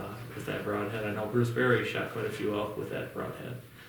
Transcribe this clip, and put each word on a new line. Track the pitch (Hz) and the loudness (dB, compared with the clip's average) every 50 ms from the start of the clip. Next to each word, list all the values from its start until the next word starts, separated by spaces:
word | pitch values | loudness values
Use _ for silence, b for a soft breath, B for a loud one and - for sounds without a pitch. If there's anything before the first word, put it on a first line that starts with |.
| 196 196 202 - - - - | -4 -6 -6 -8 -8 -8 -8
with | 107 - - | -6 -4 -4
that | 104 98 98 | -4 -2 -2
broadhead. | 104 104 104 104 101 113 110 107 | 0 0 0 0 0 -2 -2 -2
I | 104 101 | 0 0
know | 104 107 104 | 0 0 4
Bruce | 120 123 120 117 | 6 6 6 6
Berry | 117 123 127 127 120 107 104 - | 4 4 6 6 6 6 4 2
shot | - 113 110 107 | 0 -2 -2 -2
quite | - 113 107 | -2 -2 -2
a | 104 | -2
few | 104 - 104 104 104 104 | -2 0 0 0 2 2
elk | 104 - - - | 0 0 -2 -4
with | - - | -4 -4
that | - - - - - | -4 -4 -4 -4 -4
broadhead. | - - - - - - - - - - B B B B | -6 -4 -4 -6 -6 -6 -6 -8 -8 -10 B B B B